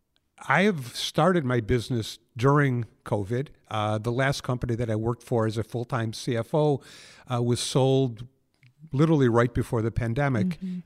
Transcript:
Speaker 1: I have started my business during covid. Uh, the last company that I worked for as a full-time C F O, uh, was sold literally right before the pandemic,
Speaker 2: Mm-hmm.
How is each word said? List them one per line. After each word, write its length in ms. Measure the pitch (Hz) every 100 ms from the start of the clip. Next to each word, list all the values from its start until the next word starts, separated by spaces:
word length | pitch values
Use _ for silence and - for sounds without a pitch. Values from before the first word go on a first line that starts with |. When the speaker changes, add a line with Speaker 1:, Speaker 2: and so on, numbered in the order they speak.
| _ _ _ - -
Speaker 1:
I 140 | 143
have 320 | 202 165 120 -
started 480 | - - 165 175 127
my 160 | 123
business 580 | 104 123 - 120 104 - _ 120
during 500 | 131 147 139 123 110 _ -
covid. 420 | 107 95 120 147 - -
Uh, 260 | 107 107 107
the 140 | 113
last 320 | 120 135 139
company 320 | - 123 123 113
that 140 | 117
I 60 | 110
worked 260 | 113 123
for 220 | - 120 110
as 120 | 110
a 60 |
full-time 480 | 110 120 120 127 113
C 240 | 110 - 117
F 180 | 113
O, 280 | 156 151 139 - - - - -
uh, 80 | 120
was 200 | 120 117
sold 640 | - 147 131 135 131 110 120 _ _ _ _ _ 156
literally 380 | 131 160 156 127
right 240 | 113 123
before 280 | - 113 120
the 100 | 110
pandemic, 680 | - 117 117 143 - 185 165
Speaker 2:
Mm-hmm. 200 | 185 180